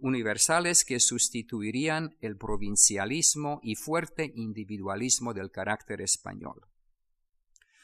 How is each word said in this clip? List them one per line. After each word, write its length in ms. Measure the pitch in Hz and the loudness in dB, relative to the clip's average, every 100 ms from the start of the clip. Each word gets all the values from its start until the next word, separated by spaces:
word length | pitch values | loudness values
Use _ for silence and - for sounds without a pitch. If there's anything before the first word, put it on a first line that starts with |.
universales 840 | 135 127 110 104 - 165 175 170 | 0 0 0 2 4 4 4 4
que 160 | - 123 | 4 4
sustituirían 1160 | - 120 - 120 117 113 104 120 156 156 160 - | 2 2 0 -2 -6 -4 -2 -2 0 0 -4 -8
el 160 | 110 101 | -10 -6
provincialismo 1300 | 110 104 101 104 - 98 101 156 - 151 147 147 | 0 0 2 6 6 6 -2 2 2 2 -2 -4
y 120 | 113 107 | -6 -6
fuerte 580 | - 165 - - 156 113 | -2 -2 -2 -6 -8 -6
individualismo 960 | 113 107 98 104 98 98 127 - 120 | -8 -8 -8 -8 -6 -2 0 0 0
del 160 | 101 95 | -6 -8
carácter 520 | - 98 107 - 101 | -6 -4 -4 -4 -8
español. 640 | 98 - - - - - - _ _ _ _ _ _ _ _ _ _ _ | -4 -4 -4 -12 -12 -14 -20 _ _ _ _ _ _ _ _ _ _ _